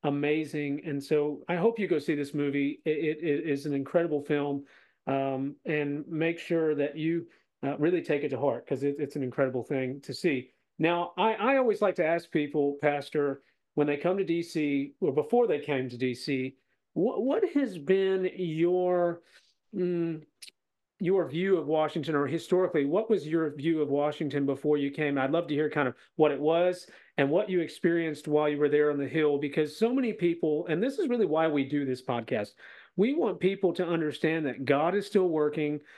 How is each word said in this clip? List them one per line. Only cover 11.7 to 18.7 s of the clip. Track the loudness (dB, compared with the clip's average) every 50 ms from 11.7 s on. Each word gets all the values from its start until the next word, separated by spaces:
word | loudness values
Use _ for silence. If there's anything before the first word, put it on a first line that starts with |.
| 2 2 2
like | 0 2
to | 2 0
ask | 0 0 0 -2 -2
people, | -2 -2 -2 0 0 0 0 0 0 2
Pastor, | 0 2 2 2 -4 -4 -2 0 0 0 -2 -4 _ _ _ _ _ _ _
when | 0 2
they | 2 2
come | 0 0 0 0 0
to | 0
D | 0 0 -2 -2
C, | -4 -4 -2 0 0 0 0 -2 -4 -6 _
or | -2 0 0
before | 0 0 2 2 2 4
they | 4 2 0
came | 0 -2 -2 -2 -2 -4
to | -4
D | -2 -2 -2 -2
C, | -2 -4 -4 -2 -2 -2 -4 -8 _ _ _ _ _ _ _ _
wh-, | 0 0 0 0 0
what | 0 0 0 0 0 0
has | 0 0 0 0 -4 -8
been | 0 2 2 4 4 2 2 0 0 -2 -2
your, | -2 -4 -4 0 0 2 2